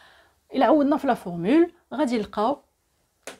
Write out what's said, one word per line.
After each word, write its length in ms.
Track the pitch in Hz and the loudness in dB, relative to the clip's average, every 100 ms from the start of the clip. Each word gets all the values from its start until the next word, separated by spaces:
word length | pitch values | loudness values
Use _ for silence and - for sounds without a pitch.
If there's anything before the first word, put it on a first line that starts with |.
| - _ _ _ _ | -20 _ _ _ _
الا 120 | 262 233 | 0 2
عوضنا 320 | 302 277 302 | 4 2 0
في 100 | 277 | -2
لا 60 | |
فورمول 580 | 226 190 175 175 311 349 - _ | -4 -6 -6 0 2 2 -2 _
غادي 240 | 240 285 240 | -4 -2 -2
نلقاو 420 | 196 - 220 285 _ _ _ _ _ _ - - | -4 -4 -2 -4 _ _ _ _ _ _ -20 -10